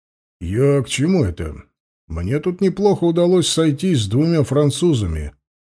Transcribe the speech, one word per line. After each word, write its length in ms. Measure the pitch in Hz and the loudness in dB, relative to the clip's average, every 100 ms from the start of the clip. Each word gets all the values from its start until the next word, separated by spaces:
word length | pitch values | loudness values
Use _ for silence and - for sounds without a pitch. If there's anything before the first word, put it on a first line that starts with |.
| _ _ _ _ | _ _ _ _
Я 400 | 82 107 139 139 | -6 0 2 2
к 80 | 123 | 0
чему 340 | - 151 190 | -2 0 2
это? 320 | 104 80 80 76 - _ _ _ - | 0 -2 -8 -10 -18 _ _ _ -12
Мне 320 | 80 90 143 | -8 -4 -4
тут 200 | 180 180 | -4 -2
неплохо 420 | 190 190 202 190 175 | 0 2 2 2 2
удалось 420 | 170 175 185 156 | 2 2 2 2
сойтись 560 | - 160 139 190 147 | 0 0 0 0 0
с 40 | 101 | 0
двумя 360 | 120 165 165 | 0 2 2
французами. 920 | 131 139 147 139 175 135 95 80 73 - _ _ _ | 0 2 0 2 0 0 -2 -4 -8 -12 _ _ _